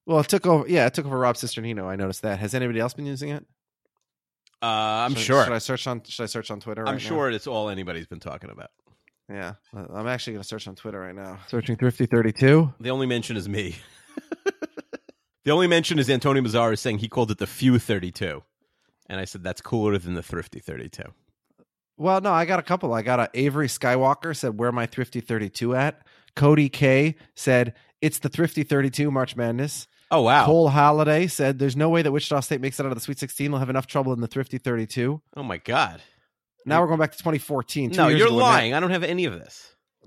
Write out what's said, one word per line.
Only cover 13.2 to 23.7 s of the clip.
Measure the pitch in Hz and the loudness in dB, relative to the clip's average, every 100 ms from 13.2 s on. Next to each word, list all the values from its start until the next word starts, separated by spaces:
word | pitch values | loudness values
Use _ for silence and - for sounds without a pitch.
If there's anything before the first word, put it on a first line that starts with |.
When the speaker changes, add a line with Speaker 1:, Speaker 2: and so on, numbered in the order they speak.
| 113 107 | -4 -6
Speaker 2:
is | 92 | -4
me. | 107 90 78 | -6 -6 -10
<laughs> | - _ _ - - - 392 - - - - - - _ _ _ | -20 _ _ -16 -14 -6 -6 -6 -14 -16 -16 -18 -18 _ _ _
The | 139 | 0
only | 160 180 | 2 4
mention | 170 156 156 | 2 2 0
is | 135 | 2
Antonio | 127 147 135 | 2 2 2
Mazzara | 120 117 117 107 | 2 2 2 0
saying | 127 104 | -2 -4
he | 110 | -4
called | 123 110 | -2 -2
it | 107 | -2
the | 98 | -6
Few | - 127 120 | 0 4 4
thirty-two. | - 101 90 - 90 69 _ _ _ _ _ _ - | 2 -2 -4 -6 -8 -8 _ _ _ _ _ _ -12
And | 95 | -10
I | |
said, | 95 95 | -10 -10
"That's | 90 - | -10 -10
cooler | - 117 107 98 | -4 0 2 0
than | 87 | -2
the | 85 | -8
Thrifty | - 82 - - | -8 -10 -10 -16
thirty-two." | - 65 - - - _ _ _ _ _ _ _ _ - | -14 -12 -14 -14 -18 _ _ _ _ _ _ _ _ -4
Speaker 1:
Well, | 170 190 | 0 2
no, | 202 | 2
I | 165 | 2
got | 170 185 | 2 0
a | |
couple. | 165 180 147 | 0 -2 0
I | 113 | -2
got | 110 123 | 0 0
a | 113 | 0
Avery | 123 143 143 | 0 0 0
Skywalker | 135 | -2